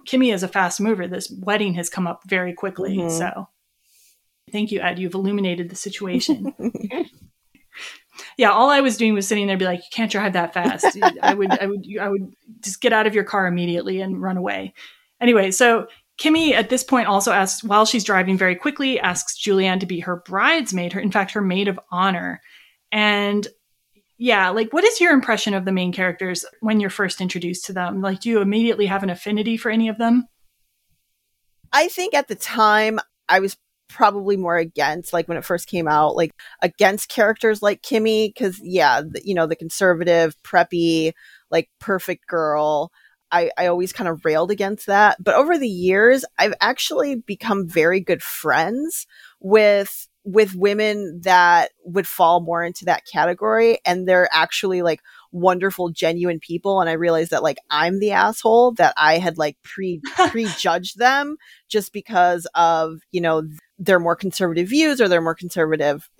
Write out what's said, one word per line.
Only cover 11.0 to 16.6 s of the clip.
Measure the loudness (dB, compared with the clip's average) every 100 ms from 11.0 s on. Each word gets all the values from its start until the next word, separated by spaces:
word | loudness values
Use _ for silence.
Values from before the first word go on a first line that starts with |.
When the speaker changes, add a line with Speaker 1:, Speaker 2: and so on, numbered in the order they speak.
| 0
Speaker 2:
<laughs> | 2
Speaker 1:
I | 0
would, | 0 0
I | 0 -2
would, | -6 -10 -8
I | -4
would | -4 -8 _ _ -16
just | -14 -2
get | 0
out | 2 2
of |
your | 0
car | -2 -2 -2
immediately | -2 -2 -4 -4 -6
and | -6 -6
run | -4 -4
away. | -4 -6 -10 -16 -20 _ _ _
Anyway, | 4 4 2
so | 4 4 4 -2 -16 _ -4
Kimmy | 2 4 4
at | 2